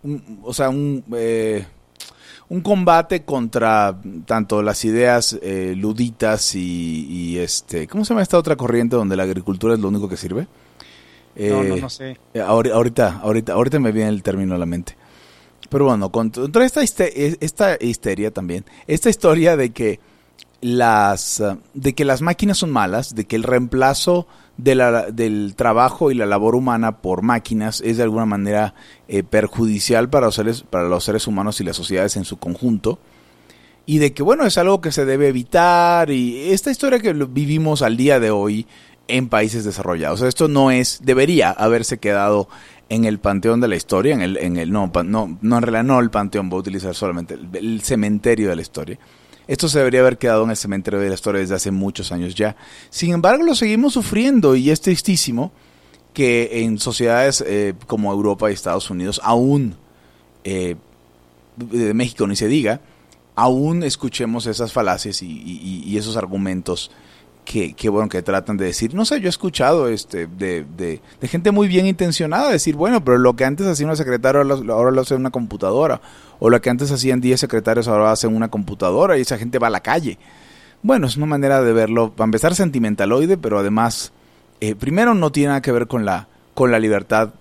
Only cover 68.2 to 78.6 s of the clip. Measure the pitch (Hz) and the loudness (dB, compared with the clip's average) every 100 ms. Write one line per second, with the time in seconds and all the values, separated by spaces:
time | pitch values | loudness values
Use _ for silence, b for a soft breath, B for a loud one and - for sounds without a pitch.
68.2 | 87 139 92 101 92 - 113 175 220 285 | -2 -2 -2 -4 -4 -2 -4 -2 -2 0
69.2 | 185 165 185 - 131 165 127 107 - 92 | -2 -4 -6 0 2 4 2 -2 -6 -8
70.2 | 82 90 98 85 73 82 87 76 b b | -8 -6 -6 -4 -8 -10 -8 -8 b b
71.2 | 131 170 190 202 202 180 190 180 175 156 | -6 -2 0 2 2 4 2 0 -2 0
72.2 | 156 175 285 180 - 147 190 240 135 123 | -2 0 2 2 0 0 2 2 4 6
73.2 | 123 120 131 147 196 147 151 156 139 123 | 6 4 0 0 -2 -2 -2 -2 -2 0
74.2 | 131 143 139 135 113 113 127 131 127 135 | 2 2 2 0 0 2 4 2 0 -2
75.2 | 131 123 113 104 95 117 156 - B B | -2 -4 -6 -4 -2 2 0 -2 B B
76.2 | B B 110 120 127 123 139 135 131 127 | B B 4 4 2 -2 -2 0 0 2
77.2 | 123 127 139 113 107 117 117 107 107 110 | 2 0 0 0 2 0 2 2 4 2
78.2 | 117 110 113 110 | 0 0 -2 -4